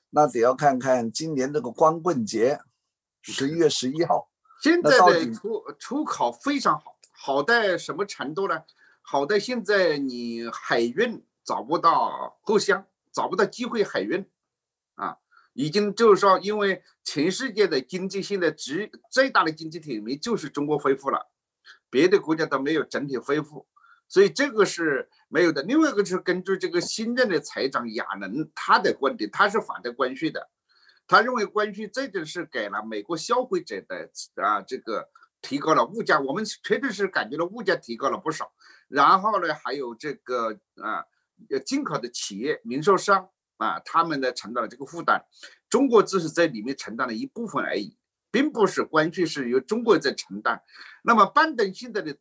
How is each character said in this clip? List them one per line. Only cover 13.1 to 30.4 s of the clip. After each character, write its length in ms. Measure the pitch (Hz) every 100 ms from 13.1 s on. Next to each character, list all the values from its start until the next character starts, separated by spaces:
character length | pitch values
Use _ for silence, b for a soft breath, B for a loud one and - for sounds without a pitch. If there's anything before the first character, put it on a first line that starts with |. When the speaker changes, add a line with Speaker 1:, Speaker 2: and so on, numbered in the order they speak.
Speaker 2:
找 180 | - 120
不 80 | 185
到 80 | 202
机 200 | - 240
会 160 | 233
海 200 | 190 104
运， 280 | 101 180 196 _ _ _ _ _ _ -
啊， 220 | 95 - _ b b
已 180 | - 151
经 240 | 208 208 196
就 180 | 226
是 60 | 180
说， 180 | 202 180
因 180 | 190 214
为 260 | 202 185 b _ -
全 260 | 147 160
世 220 | 190 254
界 120 | 196 190
的 140 | 190
经 260 | - 185 190
济 140 | 196
现 180 | 175 202
在 120 | 165
直-， 400 | 156 127 160 208 - _
最 200 | - 175
大 160 | 202 160
的 60 |
经 200 | 156 160
济 80 | 165
体 140 | 151
里 80 | 110
面 180 | 107 147
就 160 | 233 214
是 140 | -
中 180 | 143 147
国 100 | 147
恢 160 | 139
复 160 | 135 135
了， 220 | 113 - _ _ _ B B _
别 180 | 123 180
的 120 | 190
国 160 | 151 160
家 100 | 156
都 140 | 135
没 140 | 135
有 100 | 160
整 240 | 117 147 139
体 100 | 123
恢 240 | - 147
复， 240 | 147 151 - b b b _
所 140 | 180
以 80 | 202
这 220 | - 285
个 140 | 220 180
是 440 | - 160 131 - _ _
没 160 | 139
有 80 | 175
的。 100 | 143
另 160 | 165 302
外 100 | 311
一 40 |
个 80 | 202
就 80 | 180
是 100 | 180
根 240 | 185 185
据 140 | 185 190
这 120 | 180
个 100 | 175
新 340 | 170 - 226 247
任 120 | 240
的 120 | 156
财 280 | - - 135
长 240 | 135 117
亚 120 | 110 - 98
伦 360 | 95 123 156 -
他 240 | - 226
的 140 | 180
观 220 | 107 135 113
点， 140 | 104
他 180 | - 247
是 100 | 208
反 220 | - -
对 100 | 120
关 240 | 120 131 135
税 160 | 156
的， 180 | -